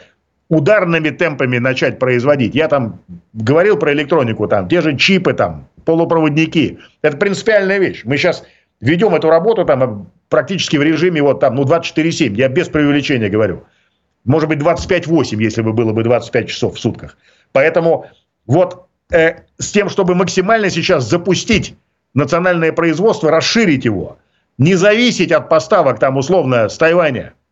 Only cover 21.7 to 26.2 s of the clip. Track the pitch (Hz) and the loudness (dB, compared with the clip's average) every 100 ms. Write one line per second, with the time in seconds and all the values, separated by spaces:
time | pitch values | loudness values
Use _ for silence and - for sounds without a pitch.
21.7 | - _ _ _ 127 147 170 185 170 160 | -14 _ _ _ -2 0 0 0 0 0
22.7 | 160 165 156 220 - 156 160 - 233 208 | 0 0 2 0 2 0 0 0 0 2
23.7 | 135 117 98 73 - _ _ _ - 147 | 2 -2 -4 -8 -14 _ _ _ 0 2
24.7 | 185 202 214 247 196 165 156 - 160 - | 4 2 2 0 0 0 0 2 0 2
25.7 | 202 139 117 139 135 | 2 2 2 0 0